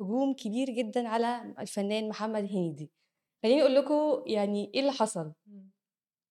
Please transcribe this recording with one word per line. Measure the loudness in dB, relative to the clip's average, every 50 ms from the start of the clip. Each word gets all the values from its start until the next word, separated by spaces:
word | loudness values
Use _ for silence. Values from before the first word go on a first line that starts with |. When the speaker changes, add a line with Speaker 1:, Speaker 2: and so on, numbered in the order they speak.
Speaker 1:
هجوم | -6 -2 0 0 0 0 0
كبير | -2 -4 -4 -2 -2 -2 -2
جدا | -2 -2 -2 -2 -2 -2 -2 0
على | 0 0 0 0 -2 -4 -6 -10 -12 -10
الفنان | -10 -6 -4 -2 -2 0 0 -2 -2 -4
محمد | -4 -4 -4 -4 -2 -2 -2
هنيدي. | -2 0 0 0 -2 -2 -6 -10 -14 _ _ _ _ _ _ _ _ _ _ 2
خليني | 4 6 6
أقول | 6 6 6
لكم | 4 4 4 2 2 4 2 2 0 -2 -2
يعني | 0 0 0 0 0 -2 -4 -2 -2
إيه | 0
اللي | 0 2
حصل. | 2 2 0 0 0 -4 -8 -8 -10 _ _ -20
Speaker 2:
مم. | -20 -20 -20 -20 _ _ _ _ _ _ _ _ _ _ _ _